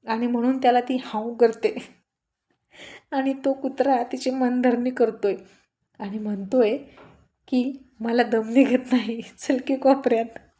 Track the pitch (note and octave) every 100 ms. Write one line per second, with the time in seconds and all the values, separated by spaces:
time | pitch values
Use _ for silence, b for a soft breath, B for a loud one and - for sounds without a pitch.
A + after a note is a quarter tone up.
0 | A3+ A3+ A#3+ A#3+ A#3+ C4 B3+ B3 B3 B3+
1 | - G#3+ A3+ A#3 A#3 A3+ A3 A#3+ - _
2 | _ _ _ _ _ _ _ B B B
3 | _ C#4 C4+ C4+ C#4 C4+ C4 C4+ C4+ B3+
4 | A#3+ B3+ C4 C4 B3+ B3 B3 A#3+ B3 B3+
5 | A3+ G#3+ G3+ F#3 b b b _ _ _
6 | G3+ G#3+ G#3+ G3+ G3 B3+ G#3+ C#4 - B
7 | B B _ _ _ B3+ B3 C4+ - _
8 | A3+ A#3 A3+ A3+ A3 A#3+ A#3 B3+ B3+ B3
9 | G#3+ A#3 - - - C4 B3+ C4+ C4+ C4+
10 | C4 A3+ A3+ - _